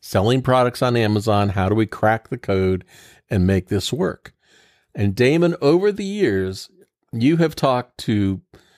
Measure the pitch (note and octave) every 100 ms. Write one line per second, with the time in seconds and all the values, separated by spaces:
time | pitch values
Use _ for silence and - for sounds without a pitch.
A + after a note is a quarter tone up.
0 | - G#2+ G2+ C3 B2 B2+ B2 - B2+ A#2+
1 | A2 G#2+ G#2+ G#2 G2+ G2+ F#2+ G#2+ A2 -
2 | - A2 - B2+ - G2 F#2+ F#2 - -
3 | - _ _ G2+ F2+ F#2+ F2+ G2+ - C3
4 | F3+ - - _ _ _ _ _ _ -
5 | G2+ G2 B2 D#3+ F3 E3+ C#3 E3+ G3+ G#3
6 | G3 G#3 F3 G2 F#2+ G2 - _ _ _
7 | _ A#2 B2 E3 E3 D3+ C#3+ B2 B2 -
8 | - G#2+ G2 F#2+ _ - _